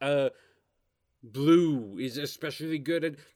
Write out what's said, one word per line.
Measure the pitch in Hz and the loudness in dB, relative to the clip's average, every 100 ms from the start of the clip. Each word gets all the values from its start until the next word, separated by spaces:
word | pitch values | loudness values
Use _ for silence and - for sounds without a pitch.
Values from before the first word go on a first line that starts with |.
Uh, | 135 143 131 - _ _ _ _ _ _ _ _ | 0 2 0 -2 _ _ _ _ _ _ _ _
blue | 117 120 147 170 165 135 104 98 | -12 0 6 6 6 0 -4 -8
is | 131 131 | -6 -6
especially | 147 - 151 - 160 156 | -8 -8 -10 -8 -6 -6
good | 139 165 | -2 -2
at | 160 143 - | -2 -8 -20